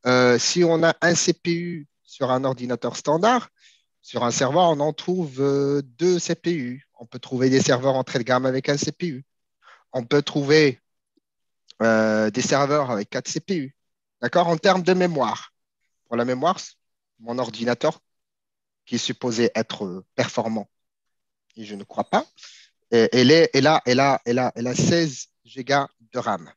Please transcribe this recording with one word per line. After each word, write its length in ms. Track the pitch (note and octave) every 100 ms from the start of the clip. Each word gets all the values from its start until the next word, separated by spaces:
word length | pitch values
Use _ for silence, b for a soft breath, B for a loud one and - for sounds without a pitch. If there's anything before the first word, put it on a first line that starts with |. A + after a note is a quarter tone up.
| B2
Euh, 320 | B2+ B2 A#2+
si 280 | - F3 E3+
on 180 | E3
a 120 | E3 -
un 160 | E3 E3+
C 160 | -
P 220 | E3 F3 E3+
U 320 | F3 E3 D3 _
sur 260 | _ - B2+
un 140 | B2+
ordinateur 540 | C3+ B2+ B2 A#2+ B2 -
standard, 520 | - D#3+ G#3 B3 - _ b b _ _
sur 240 | - A#2+ A#2+
un 60 |
serveur, 380 | A2+ C3 D#3 F3
on 120 | D3
en 120 | D3+
trouve, 480 | D3+ - F#3 D#3+ B2+
euh, 400 | C#3 C#3 C#3 C#3+
deux 380 | C#3 A#2+ F3 F3
C 160 | - E3
P 180 | F3
U. 340 | E3+ B2 C3 _ _
On 80 | A#2+
peut 120 | B2
trouver 300 | - B2+ C3
des 120 | C3
serveurs 340 | D3 B2+ C3+ C3
entrée 240 | B2+ C3
de 60 | A#2+
gamme 200 | B2+ C3
avec 240 | C3 C#3
un 80 | C#3+
C 140 | -
P 160 | - F3+
U. 180 | C3 - _ _ _ b b _
On 100 | C3
peut 180 | A#2 D3
trouver, 600 | C#3+ D3+ C#3 D#3 D3 A#2+ _ _ _ _ _ _ _ _ _ -
euh, 480 | A2+ A2 A2 G#2+ G#2+
des 120 | G#2
serveurs 500 | - C#3+ C#3 D3 C3
avec 180 | G#2+ G#2
quatre 200 | B2+ -
C 100 | D#3+
P 160 | - F#3
U. 200 | C3+ _ _ _ _ _
D'accord ? 260 | A#2+ F3 F3
En 100 | E3
termes 260 | G3+ F#3
de 100 | F3
mémoire, 580 | F#3 F3+ D#3 A2 - - _ _ _ _ _ _
pour 100 | A#2+
la 100 | A#2+
mémoire, 340 | B2+ D#3+ F#3
c-, 140 | - _ _ _ _ _
mon 200 | A2+ B2
ordinateur, 600 | A#2 A2 A#2 A#2+ D#3 - _ _ _ _ _ _ _ _ _
qui 100 | A#2
est 40 |
supposé 520 | - - B2+ A2+ A#2 A2+
être, 300 | A2+ - G2
euh, 200 | F#2 - -
performant, 540 | B2 - A2+ A2 G2+ _ _ _ _ _ _ _ _ -
et 100 | G#2
je 100 | G#2
ne 80 |
crois 200 | G2+ -
pas, 220 | - A3 D#4 _ B B B _ _
et, 180 | A#2 A2+
elle 200 | B2+ B2+
est, 180 | D#3+ D#3+
elle 140 | C#3 C#3
a, 140 | D#3 -
elle 140 | B2+
a, 220 | C#3 C3 A#2+
elle 140 | A#2+
a, 120 | B2 -
elle 120 | B2
a 80 | -
seize 520 | C#3+ E3+ D#3+ B2+ - _
gigas 440 | _ C3+ B2+ C#3 C#3 _
de 200 | A2+ B2+
ram. 320 | A#2 G2 D#2